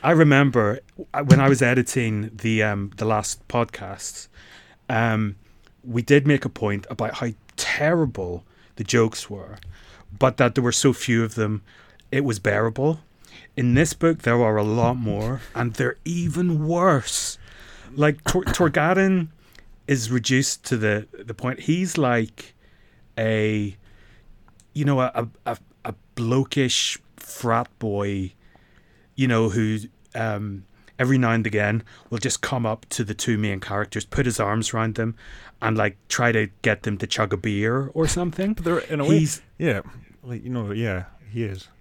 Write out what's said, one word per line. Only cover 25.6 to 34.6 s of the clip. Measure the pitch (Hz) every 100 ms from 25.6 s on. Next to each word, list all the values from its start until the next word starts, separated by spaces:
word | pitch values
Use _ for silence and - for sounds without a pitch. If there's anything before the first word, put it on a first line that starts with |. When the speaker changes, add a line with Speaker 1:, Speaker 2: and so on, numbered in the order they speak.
| - _
Speaker 1:
a | - - _ -
blokish | 117 127 135 - 131 - - - _ -
frat | - - 120 113 120 _
boy, | 113 101 101 101 92 - - _ _ _ _ _ _ -
you | 131
know, | 117 113
who, | 101 107 110 107 _ _ 120
um, | 113 104 104 98 95 _ - _
every | 127 131
now | 123
and | 113 110
again | 104 104 110 - - -
will | 120
just | 135 -
come | - 131 113
up | 110 -
to | -
the | 107
two | 104 - 110
main | 107 98
characters, | - 101 104 - -
put | - 127
his | 113
arms | 104 107